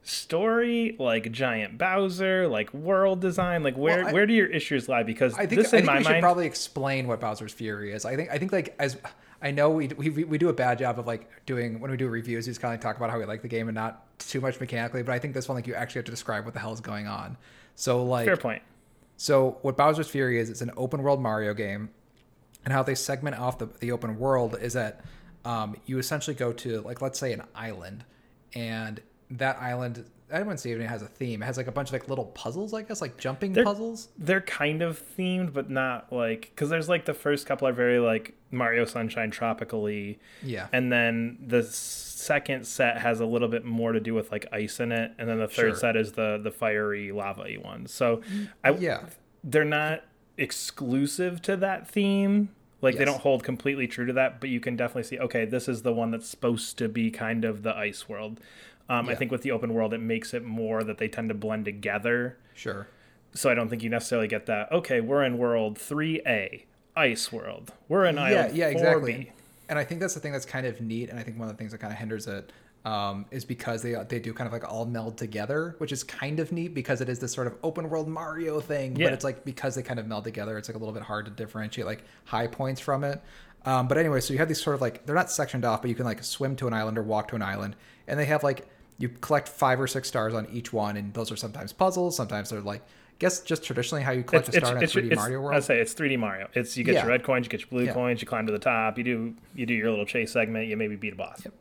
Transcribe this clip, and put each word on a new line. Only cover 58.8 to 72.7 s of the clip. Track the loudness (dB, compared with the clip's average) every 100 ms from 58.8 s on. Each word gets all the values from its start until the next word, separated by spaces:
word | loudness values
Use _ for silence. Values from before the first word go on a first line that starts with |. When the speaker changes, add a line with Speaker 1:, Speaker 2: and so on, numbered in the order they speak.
| 0
Speaker 1:
Um, | 0 0
I |
Speaker 2:
Yeah. | -2
Speaker 1:
think | 0
with | 0
the | 0
open | -2 0
world, | 2 0
it | 0
makes | -2 -2 -2
it | -6
more | -4 -4 -2 0
that | -2 -2
they | -4
tend | -2 -4
to | -2
blend | -2 -2 -4
together. | -4 -2 0 2 2 0 -8 _
Speaker 2:
Sure. | -10 -8 -8 -10 _ _ _ _
Speaker 1:
So | 0 2
I | 4
don't | 2
think | -4
you | -2
necessarily | -2 0 0 0
get | -2 -2
that, | -2 0
okay, | 0 2 0
we're | 2 2
in | 2 2
world | 2 2 0 -2
three | -4 -2 0 0 2
A, | 0 0 -8 -18 _ _ 2
ice | 2 2 -4
world. | -6 -8 -10 -14 -20 _
We're | 4 4
in | 4
Speaker 2:
Yeah, |
Speaker 1:
island | 4 4 4 2
Speaker 2:
yeah, | 2
exactly. | 4 6 6 2
Speaker 1:
four | -4
B. | -8 -16 -20 -20 -4
Speaker 2:
And | -2
I |
think | -2 -2
that's | -4
the | -4
thing | -6
that's | -6 -6
kind | -4 -4
of | -4
neat, | -6 -4 -6
and | -8
I |
think | -10 -8
one | -10
of | -8
the |
things | -12
that | -10
kinda | -10 -8
hinders | -6 -6 -6
it, | -8 -10 -20 _